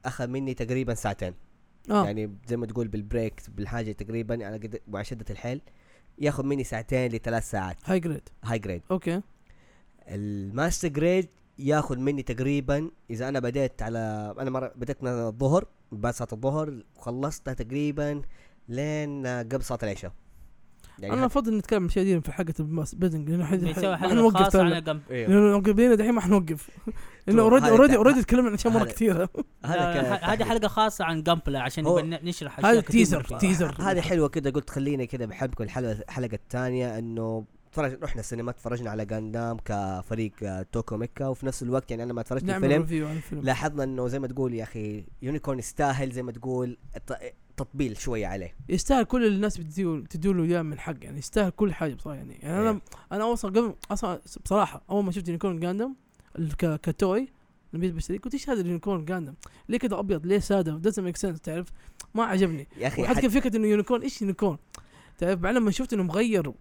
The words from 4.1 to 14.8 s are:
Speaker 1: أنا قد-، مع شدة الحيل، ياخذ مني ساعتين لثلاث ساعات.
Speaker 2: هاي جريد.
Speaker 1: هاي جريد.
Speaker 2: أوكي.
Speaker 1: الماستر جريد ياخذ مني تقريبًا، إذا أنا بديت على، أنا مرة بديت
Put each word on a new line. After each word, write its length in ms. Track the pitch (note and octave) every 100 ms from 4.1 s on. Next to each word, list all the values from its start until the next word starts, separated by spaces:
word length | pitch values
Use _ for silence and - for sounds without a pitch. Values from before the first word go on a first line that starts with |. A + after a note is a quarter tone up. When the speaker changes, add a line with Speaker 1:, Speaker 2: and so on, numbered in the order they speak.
| A#2 A2
Speaker 1:
أنا 220 | A#2 G2+ G#2+
قد-، 240 | G#2+ G2+ -
مع 140 | G2
شدة 220 | G#2 A#2 -
الحيل، 300 | G2+ A#2+ C3 - - _ - - -
ياخذ 260 | C#3+ B2
مني 200 | C3+ C#3
ساعتين 480 | B2+ A2 A2+ C3 B2+
لثلاث 380 | A2+ - A2+ -
ساعات. 260 | G#2 F#2 F2+
Speaker 2:
هاي 160 | - F#3+
جريد. 280 | E3+ C#3+ - -
Speaker 1:
هاي 140 | G#2+ A#2
جريد. 240 | G2+ F2+ -
Speaker 2:
أوكي. 320 | F#3 - F3 - - _ - - _ _ _ -
Speaker 1:
الماستر 800 | G2+ G#2 G2+ G2 G#2+ E3 - E3
جريد 400 | C#3+ E3 F#3 E3+ _ _ -
ياخذ 380 | C#3 D3+ C#3+ B2+
مني 240 | C3 C#3+
تقريبًا، 680 | C3 A#2+ C3 C#3+ C#3 C#3+ D#3+ - _
إذا 180 | A2+ B2+
أنا 120 | C#3
بديت 420 | B2 C3 C3 -
على، 520 | A2+ A#2 A2 G#2+ G#2 -
أنا 120 | C3+
مرة 220 | C3 C3
بديت 260 | B2+